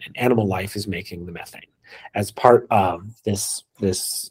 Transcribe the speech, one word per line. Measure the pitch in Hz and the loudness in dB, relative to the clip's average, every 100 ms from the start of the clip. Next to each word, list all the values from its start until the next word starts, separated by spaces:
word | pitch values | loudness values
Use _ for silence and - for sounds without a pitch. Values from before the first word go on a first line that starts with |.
| - | -12
and | - | -2
animal | 123 120 104 | 2 2 2
life | 95 95 104 | 0 -4 -6
is | 101 | -6
making | 87 92 87 87 | -6 -8 -12 -12
the | |
methane | 85 - - - _ _ - - | -12 -14 -18 -20 _ _ -20 -8
as | - 104 | -6 -4
part | - 127 117 - | 4 8 8 6
of | 113 92 87 101 - | 2 2 -2 -8 -8
this, | - 101 - - - - | -4 -2 -4 -8 -12 -4
this | 101 92 - - - | -2 -2 -4 -8 -4